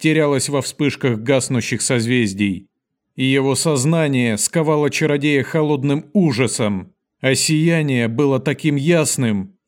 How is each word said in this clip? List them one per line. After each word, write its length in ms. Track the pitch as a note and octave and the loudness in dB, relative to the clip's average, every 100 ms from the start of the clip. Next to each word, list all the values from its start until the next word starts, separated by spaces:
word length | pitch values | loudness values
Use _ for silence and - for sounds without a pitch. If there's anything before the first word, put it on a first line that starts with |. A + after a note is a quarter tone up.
терялась 480 | D#3+ D#3 D3 C3+ - | 0 2 2 0 -2
во 140 | C#3+ | -4
вспышках 560 | - - C#3+ - C3+ A2 | -4 -2 -2 0 -2 -2
гаснущих 640 | A2+ C3+ - B2+ - A2+ | 0 0 0 -2 -2 -4
созвездий. 840 | - B2 A2+ B2 G#2 F#2+ G2+ F#2 - _ _ _ _ - | -2 -2 0 0 0 0 -2 -4 -10 _ _ _ _ -4
И 80 | |
его 300 | C3 C3+ C3+ | 0 2 2
сознание 840 | B2+ E3 C#3+ C#3+ E3 D3+ C3 A#2+ G#2 | 0 0 0 2 0 2 0 0 -2
сковало 520 | - E3+ D#3 D3+ C#3+ | -2 -2 0 0 0
чародея 520 | - D#3 C#3+ D3 C#3 | 0 0 0 0 0
холодным 640 | B2 D#3+ D3+ C#3+ C#3+ C#3+ - | 0 -2 0 0 0 -2 -2
ужасом, 840 | G#3 E3 A2+ A#2+ - G#2+ F#2+ F#2+ _ _ _ | 0 2 2 0 0 -2 -2 -8 _ _ _
а 140 | C3 | 0
сияние 760 | B2+ - D#3 E3 E3 D3+ B2 A#2 | 2 2 2 2 2 0 0 0
было 300 | A#2 C#3+ C3 | 0 0 0
таким 380 | C#3 C#3 D#3 C#3+ | -2 -2 -2 0
ясным, 800 | D3+ E3 D3+ - A#2 G2+ F#2+ _ | 2 2 2 0 0 -2 -4 _